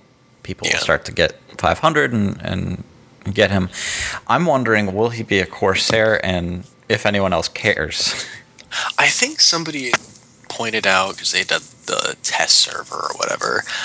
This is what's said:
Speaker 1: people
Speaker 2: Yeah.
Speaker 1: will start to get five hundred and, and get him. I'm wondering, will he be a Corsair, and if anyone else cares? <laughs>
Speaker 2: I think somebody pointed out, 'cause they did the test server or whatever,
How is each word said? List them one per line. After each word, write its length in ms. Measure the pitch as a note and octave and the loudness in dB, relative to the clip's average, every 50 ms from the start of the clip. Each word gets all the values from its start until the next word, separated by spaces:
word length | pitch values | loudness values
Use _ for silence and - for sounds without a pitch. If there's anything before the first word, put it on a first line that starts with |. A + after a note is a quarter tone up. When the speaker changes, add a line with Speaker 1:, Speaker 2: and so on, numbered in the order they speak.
| _ _ _ _ _ _ _ _ | _ _ _ _ _ _ _ _
Speaker 1:
people 240 | - - F#2+ - - - | -12 -12 -10 -6 -4 -2
Speaker 2:
Yeah. 60 | - | -2
Speaker 1:
will 60 | D#2 | 0
start 240 | - - D#2 - - | 0 0 0 0 0
to 60 | - | -2
get 220 | - - D#2+ D#2 - - - - - - | 0 0 0 0 0 -4 -20 -18 -6 0
five 220 | - D#2+ E2+ - | 0 0 2 2
hundred 320 | - D#3+ D#3 D3+ C#3+ C3 | 2 2 2 2 2 2
and, 280 | A#2+ G#2+ G2+ G2 - - | 2 0 0 0 -2 -4
and 420 | - G2 F#2+ F#2 F2+ F2+ F2+ - - - - - - - - - - G2 G2 | -6 -4 -4 -2 -2 -4 -4 -6 -10 -14 -20 -20 -20 -20 -20 -12 -8 -2 2
get 160 | A2 G#2 F#2+ | 4 4 4
him. 200 | G2 F#2+ F2+ F2+ - - - - - - - - - - - - | 4 2 0 -2 -4 -6 -6 -4 -4 -4 -4 -4 -6 -6 -2 0
I'm 180 | A#2 C#3+ F3+ | 2 2 4
wondering, 480 | E3 C#3+ C3 B2 A2+ A2 G#2 G#2 F#2+ F#2 | 4 2 2 2 2 2 2 2 0 0
will 160 | G#2 A2+ A#2+ | 0 0 0
he 120 | A#2 A2+ | 0 -2
be 180 | G#2+ - G#2+ F#2+ | -2 2 2 2
a 60 | F2+ | 2
Corsair, 760 | - - - G#2 F#2+ F#2 - - - A2 A2 A2 A2 G#2+ - - | 0 -2 0 2 2 4 2 2 2 4 4 4 4 2 2 0
and 400 | F#2+ F#2 F2+ F2 F2 F2 F2+ - - - - - - | 0 -2 0 -2 -4 -4 -6 -8 -12 -18 -10 -4 -2
if 180 | G#2+ G#2 - | 0 0 2
anyone 260 | G#2+ G#2 G2+ G2 F#2 | 2 2 2 2 2
else 160 | F2+ E2 - - | 2 0 0 -2
cares? 800 | - - - G#2+ - - D#2 D#2+ - - - - - - - - - - - _ _ - | -4 -2 0 0 2 2 0 -4 -2 -2 -2 -2 -2 -4 -6 -8 -12 -16 -20 _ _ -20
<laughs> 380 | - - - - - - - - | -16 -10 -6 -6 -4 -4 0 2
Speaker 2:
I 100 | - - | 2 2
think 320 | - - B3 C#4 D#4+ - | 2 2 0 0 2 2
somebody 520 | - - F3+ E3 E3 D#3+ D3+ C#3+ B2+ B2 A2+ - - - - - - - - - - - | 4 4 4 2 -2 -4 -6 -6 -4 -2 -2 -2 -2 -6 -20 -20 -20 -20 -20 -20 -14 -10
pointed 380 | - - A#2 A2+ A2 A2 G2+ | -6 -4 -4 -2 -2 0 2
out, 320 | G2 F#2+ F#2 F#2+ G2 F#2+ - | 2 4 4 2 0 -2 -4
'cause 140 | - - | -4 -2
they 100 | - F#2 | 0 0
did 200 | F#2+ - E2 - - - - - - | 0 0 0 -2 -2 -6 -16 -12 -8
the 300 | - - - - - - - | -4 -2 -2 -2 -2 -4 -6
test 340 | - - - - D#2+ - - | -6 -2 -2 0 2 4 4
server 380 | - - - - - - - - | 4 2 0 -2 -8 -10 -8 -8
or 200 | - - - - | -6 -6 -6 -4
whatever, 480 | - - - - - - - B1 - - - - - | -2 -2 -2 -2 -2 -2 -2 -2 -2 -2 -4 -6 -6